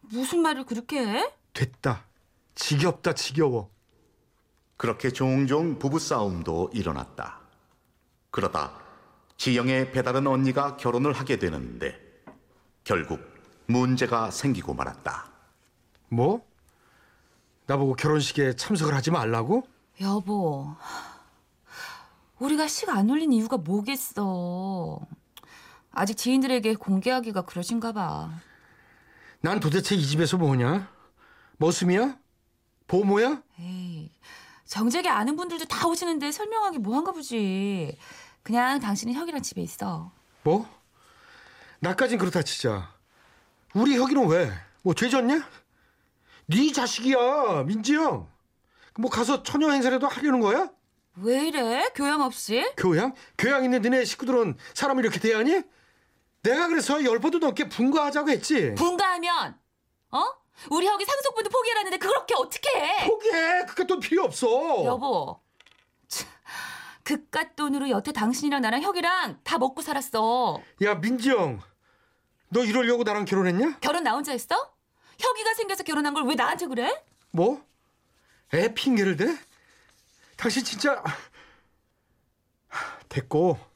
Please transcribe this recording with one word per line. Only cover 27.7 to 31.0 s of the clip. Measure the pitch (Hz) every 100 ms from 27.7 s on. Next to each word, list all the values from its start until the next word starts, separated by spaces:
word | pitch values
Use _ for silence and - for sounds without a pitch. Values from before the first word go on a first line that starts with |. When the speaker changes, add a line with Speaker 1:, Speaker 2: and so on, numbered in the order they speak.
| 233 226
Speaker 1:
봐. | 214 170 151 160 165 - - _ _ _ _ _ - - -
Speaker 2:
난 | 160 202
도대체 | 156 170 190 202
이 | 143
집에서 | 147 160 180
뭐냐? | 156 135 123 185 190 _